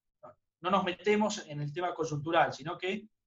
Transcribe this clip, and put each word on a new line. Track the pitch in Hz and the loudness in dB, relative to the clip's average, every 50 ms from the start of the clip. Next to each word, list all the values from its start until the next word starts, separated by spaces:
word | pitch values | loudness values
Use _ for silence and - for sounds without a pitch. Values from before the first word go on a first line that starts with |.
| _ _ _ _ | _ _ _ _
No, | - - - _ _ _ _ _ | -20 -20 -20 _ _ _ _ _
no | 160 180 | 0 2
nos | 196 185 180 | 2 2 2
metemos | 180 175 - - 208 208 214 220 202 - - - | 0 -2 0 2 2 4 4 4 2 -2 -6 -8
en | 160 147 147 | -8 -6 -6
el | 147 147 | -6 -4
tema | 147 175 180 175 170 | -4 -4 -4 -4 -2
coyuntural, | 165 151 - 151 143 - 165 175 165 139 131 - | -2 -2 -2 -2 -4 -2 2 4 4 4 4 0
sino | - 135 165 175 170 | -4 -8 -8 -6 -4
que | 180 185 214 220 - - _ _ _ | -2 -4 -4 -4 -8 -12 _ _ _